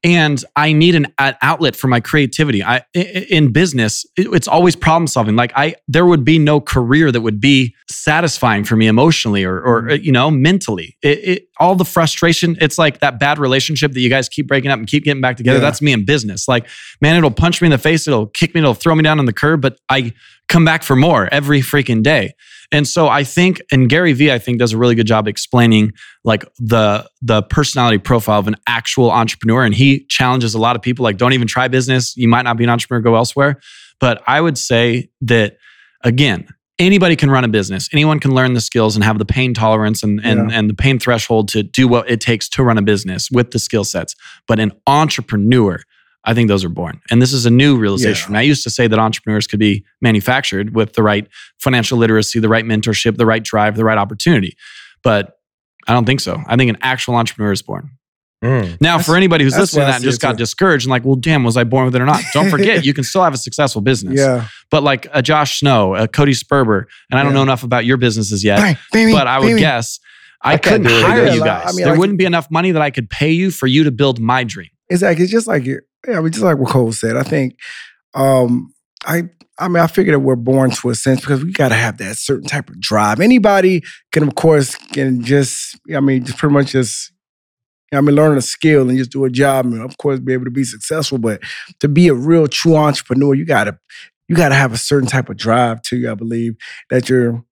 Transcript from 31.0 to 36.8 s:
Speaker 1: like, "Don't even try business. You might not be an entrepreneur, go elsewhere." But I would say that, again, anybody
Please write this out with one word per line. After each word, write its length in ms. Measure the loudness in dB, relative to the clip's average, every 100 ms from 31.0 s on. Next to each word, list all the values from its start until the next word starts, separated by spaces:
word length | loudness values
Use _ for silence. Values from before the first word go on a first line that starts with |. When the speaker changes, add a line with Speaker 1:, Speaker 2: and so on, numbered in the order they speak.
Speaker 1:
like, 140 | -2 0
"Don't 160 | 0
even 140 | 0 -2
try 200 | -2 0
business. 460 | 0 0 -2 -2 -2
You 100 | 2
might 160 | 2
not 120 | 0 -2
be 60 | 0
an 40 |
entrepreneur, 320 | 0 -2 -2
go 140 | 2 2
elsewhere." 440 | 0 0 0 -2 -10 -20 -20 _
But 220 | -2 -2 0
I 120 | 0
would 160 | 0 -2
say 520 | -2 0 2 -2 -6 _
that, 360 | 0 2 2 _ _ _ _ _
again, 440 | -2 2 0 0 -6 -20 _
anybody 360 | 0